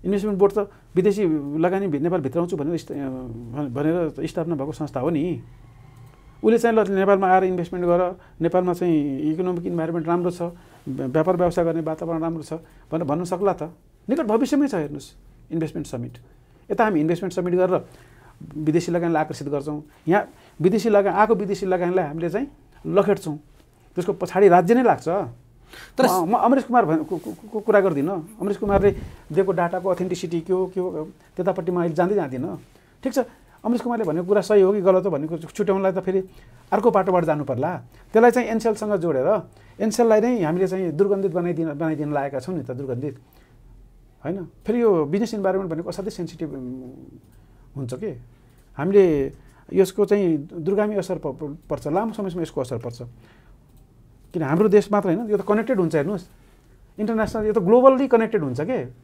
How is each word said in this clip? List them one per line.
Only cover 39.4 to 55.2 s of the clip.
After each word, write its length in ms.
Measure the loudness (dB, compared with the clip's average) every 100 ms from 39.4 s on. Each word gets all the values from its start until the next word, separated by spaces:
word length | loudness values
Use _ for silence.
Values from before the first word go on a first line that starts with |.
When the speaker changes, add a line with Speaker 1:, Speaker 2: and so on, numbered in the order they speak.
| -2 -20 -20 -4
Speaker 1:
एनसेललाई 400 | -2 2 4 6
नै 220 | 4 0
हामीले 240 | 0 0 0
चाहिँ 240 | 0 -4
दुर्गन्धित 400 | 0 2 2 0
बनाइदिन, 420 | -2 -2 -2 -4
बनाइदिन 400 | -4 -4 -4 -2
लागेका 260 | -2 -4 -6
छौँ 160 | -6
नि 80 | -8
त, 80 | -8
दुर्गन्धित, 460 | -8 -6 -6 -6 -10 _ -20 _ -20 -20 -20 -20 -20 _ _
होइन? 220 | -8 -8 -10 -10 -4
फेरि 140 | 2
यो 240 | 4 4
बिजनेस 280 | 2 0 -2
इन्भाइरोमेन्ट 400 | -2 0 0 -2
भनेको 160 | -6 -6
असाध्यै 220 | -8 -8
सेन्सिटिभ, 420 | -8 -10 -8 -10
उम्, 1200 | -8 -10 -12 -14 -18 -20 -20 _ -20 -20 -20 -16 -10
हुन्छ 160 | -8
के। 220 | -6 -8 -10 -18 -20 _ _ _ -6
हामीले 540 | 4 6 6 4 -2 -6 -20 -20 -2
यसको 320 | 2 2 2
चाहिँ 440 | 2 4 2 0 -4
दूरगामी 420 | -6 -2 0 0
असर 220 | -2 -4 -6
प-, 100 | -6
प-, 300 | -8 -10 -12 -10
पर्छ, 180 | -8 -2
लामो 260 | -2 -2
समयसम्म 280 | -4 -6 -6
यसको 200 | -6 -6
असर 160 | -6 -6
पर्छ। 240 | -8 -12 -16 -18 -20 -20 -20 -20 _ -20 _ -20 -20 -20 -10
किन 100 | -6
हाम्रो 260 | 0 2 6
देश 200 | 6 4
मात्र 220 | 0 0
होइन, 160 | -2